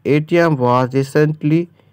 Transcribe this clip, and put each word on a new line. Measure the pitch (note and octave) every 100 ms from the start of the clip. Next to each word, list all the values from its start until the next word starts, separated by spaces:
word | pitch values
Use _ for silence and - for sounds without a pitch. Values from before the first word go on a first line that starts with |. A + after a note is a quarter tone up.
| -
एटीएम | D3 D3+ F3 E3 C#3
was | B2 B2 B2+
recently | C3+ C#3 D3+ D3+ D3+ D3 D#3+ E3+ _ _